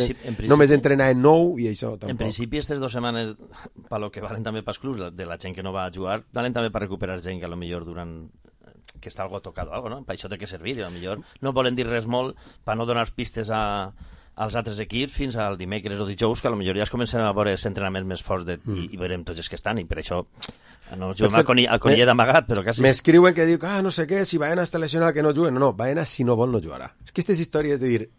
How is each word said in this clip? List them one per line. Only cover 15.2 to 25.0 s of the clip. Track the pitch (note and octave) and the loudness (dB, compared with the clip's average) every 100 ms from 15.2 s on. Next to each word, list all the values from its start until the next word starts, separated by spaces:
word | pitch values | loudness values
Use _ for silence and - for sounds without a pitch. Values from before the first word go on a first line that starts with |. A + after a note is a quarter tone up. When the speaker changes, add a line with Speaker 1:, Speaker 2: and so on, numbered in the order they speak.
| C3+ A2+ | -4 -2
Speaker 1:
al | G#2 F#2 | -4 -4
dimecres | F#2 G#2+ G2 G2+ | -6 -6 -6 -4
o | G2+ | -4
dijous, | G2 A2+ A2+ | 0 0 0
que | B2+ | -2
a | |
lo | G#2+ | -2
millor | F#2 F#2+ | -2 -2
ja | |
es | G#2 | -2
comencen | A#2+ A#2 A#2+ | -2 -2 0
a | G#2+ | 0
veure | G2+ G#2 | 2 0
els | F#2 G#2+ | 0 -4
entrenaments | G2 F#2+ F#2+ F#2 | -4 -4 -4 -6
més | F2+ | -8
forts | - F#2+ F2 | -4 -4 -4
de, | F2 | -6
Speaker 2:
Mm. | A2+ F#2+ | -6 -6
Speaker 1:
i, | E2 | -6
i | F#2 | -8
veurem | F2+ F2+ | -6 -6
tots | E2 E2 | -8 -10
els | - | -10
que | F2+ | -8
estan, | G2+ A2 | -6 -4
i | E2 | -6
per | D#2+ | -8
això, | - F2+ - - - - - - - | -4 -6 -6 -12 -14 -14 -20 -20 -16
eh, | F#2+ | -8
no | F#2+ | -8
Speaker 2:
Per | F#2+ | 0
Speaker 1:
juguem | G#2+ | 4
Speaker 2:
cert, | A2 | 4
Speaker 1:
al | C#3 | 4
Coni-, | B2 A#2 | 4 4
al | A2+ | 4
Conill | B2+ C#3+ | 4 6
Speaker 2:
me-, | B2 | 6
Speaker 1:
d'amagat, | A#2+ A#2+ D#3 - | 6 6 4 4
però | G2+ | 0
quasi. | G2 A2+ | 0 4
Speaker 2:
m'escriuen | C3+ B2+ E3+ E3 F3+ E3 | 4 6 8 10 8 6
que | E3 | 2
diu, | E3 | 2
"Ah, | E3+ G3+ | 0 -2
no | F#3+ | -2
sé | E3+ D3+ | -2 -2
què, | G3 F#3+ | 0 0
si | D#3+ | 0
Baena | D3 F3+ | 0 0
està | E3+ E3 | -2 -2
lesionat, | D#3 D#3+ | -2 2